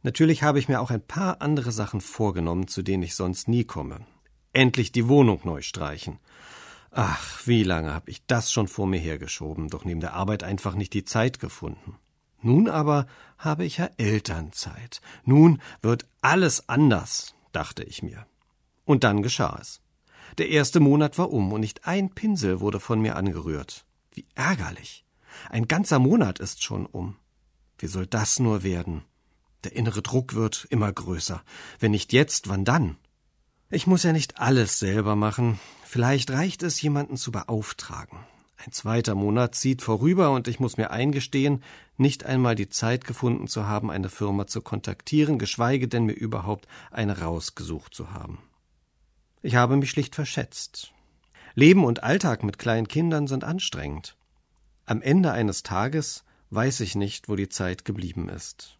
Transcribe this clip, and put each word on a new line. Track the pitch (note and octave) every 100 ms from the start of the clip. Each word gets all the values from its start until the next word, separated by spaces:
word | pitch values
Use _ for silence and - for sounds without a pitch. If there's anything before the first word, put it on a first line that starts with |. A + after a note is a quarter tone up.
Natürlich | B2+ - D#3+ D#3
habe | D3+ C#3+
ich | C3
mir | B2+
auch | B2
ein | A#2
paar | - - F#3+ F3
andere | C#3+ D3+ A#2+
Sachen | A2 G#2 G#2+
vorgenommen, | - - G#2+ F2+ E2 F2 F#2
zu | -
denen | F2+ F#2+
ich | E2+ -
sonst | F2+ F#2 -
nie | A#2+
komme. | A#2 - D#2 - - _ _ _ _
Endlich | - B2+ B2+ A2
die | B2 A#2
Wohnung | C#3+ B2+ F#2 F2+
neu | D2+
streichen. | - - D2+ D2 - - _ - - - - - _
Ach, | - F#2+ D#2+ - - -
wie | A#2
lange | F#2+ E2+ D#2
hab | D2+ -
ich | G2 _
das | B2 -
schon | - G2+
vor | - G2
mir | F#2
hergeschoben, | E2 D2+ C#2+ - D#2 D#2 D2+
doch | D#2 -
neben | E2+
der | E2
Arbeit | D2+ F#2+ G#2+
einfach | - G2 G2+ F#2+
nicht | G2
die | G#2 -
Zeit | A2 A#2 B2
gefunden. | A#2 - - - - G2 _ _ _ _
Nun | A2 C3+ A3
aber | D#3 D3+ D3 C3 - - _
habe | D#3+ D#3
ich | F2+ -
ja | - -
Elternzeit. | G#2+ G#2+ - E2 D#2 - - - - - - -
Nun | - C#3 E3 D3 - -
wird | A2 A#2 - _
alles | C3 E3+ F3 - -
anders, | - D3+ G#2+ - - - _ _
dachte | - D2+ - -
ich | -
mir. | - - - _ _ _ _ _
Und | - C#3+ A#2
dann | G2+
geschah | G#2 - G2 -
es. | - - _ _ _ - - -
Der | D#3+
erste | D3+ C#3 F3
Monat | C#3+ D3 D3+ -
war | F#3
um | C3+ G2
und | G#2+
nicht | G#2+ - -
ein | F#3 G3
Pinsel | - G#3+ G3 G#2+ F#2
wurde | G2+ G2+
von | - A2+
mir | A2 G2
angerührt. | F#2+ E2 E2 D2+ C2 - _ _ _
Wie | - -
ärgerlich. | - C#3 F3 F2+ F2+ - - _ _ _ - -
Ein | A2+ A#2
ganzer | E3+ G3+ C#3+
Monat | B2+ A3+ B2 F#2
ist | - -
schon | - G#2 -
um. | - F#2 G2 _ _ _ _ _ _
Wie | -
soll | G2 F#2
das | A2+ G#2+ -
nur | A#2+ G#2+
werden? | F#2+ F2 E2+ D#2 - _ _ _ _ _
Der | F#2+ -
innere | A2+ G#2+
Druck | - C3 B2+
wird | G#2+ A2 - -
immer | B2+ G#2
größer. | F#2 F2 F2 - E2+ - - - -
Wenn | A2+
nicht | G#2 -
jetzt, | B2 C#3+ - -
wann | G2 G2
dann? | D3+ G#2 D2+ _ _ _ _ _ _ _
Ich | - -
muss | F#3
ja | F3
nicht | D#3+ C#3 -
alles | A#2+ C3 G#2 -
selber | G2 G2+ G#2 G#2
machen. | G#2+ G#2 A#2+ G#2+ - -
Vielleicht | - B2 A#2+ C3+ B2
reicht | C3 F#3 -
es, | E3+ -
jemanden | D3+ C#3+ C#3+ C3
zu | -
beauftragen. | G#2 - A2+ G#2+ - - - - F2 A2+ _ _ _
Ein | -
zweiter | - A2 A2+ A2+
Monat | G2 G#2 A2 A#2+
zieht | - C3 C3
vorüber | A#2+ A2 C3+ F#3 E3
und | C3+ B2
ich | -
muss | B2+ -
mir | A2
eingestehen, | G#2+ C3+ C#3 B2 C#3+ C#3 C#3 - - - -
nicht | C3+ C3+ -
einmal | C3 B2 G#2+
die | G2+
Zeit | - A2+ B2+ -
gefunden | A#2+ B2 A#2+ -
zu | - G#2
haben, | G#2 G#2+
eine | F2 F#2+
Firma | - G#2 G2+ G2
zu | A2
kontaktieren, | - G2+ - G2 - D3+ D3+ C#3
geschweige | - - A#2 C3+ B2
denn | A#2+ A2+
mir |
überhaupt | - A2 G#2+ F#2 G#2 _ - -
eine | - G#2 F#2
rausgesucht | E2 E2 - - D#2+ D#2 -
zu | - E2
haben. | F#2+ - - _ _ _ _ _ _ _ _ _ _ -
Ich | B2
habe | B2 C3+
mich | C3+
schlicht | - C3+ -
verschätzt. | C#3+ - A#2+ - - - - _ _ _ _ _ -
Leben | - D3 F#3
und | C#3+ A#2
Alltag | A2+ F3 F3 A#2
mit | G#2 -
kleinen | A#2+ A2+ A2
Kindern | D3+ E3+ D#3 C#3+
sind | C3
anstrengend. | C3 F3+ - - D2 D2 - _ _ _ _ _ _ _ -
Am | G#2+
Ende | B2+ F3 F3
eines | A2 A2 -
Tages | - F#2 A#2 D#3 D3 - _ _ _
weiß | G2 B2+ B2+
ich | G#2 G2+
nicht, | G2+ - -
wo | G2+
die | G2
Zeit | - F#2 F2+
geblieben | - G2+ F2+ F2 F2
ist. | F2 - - -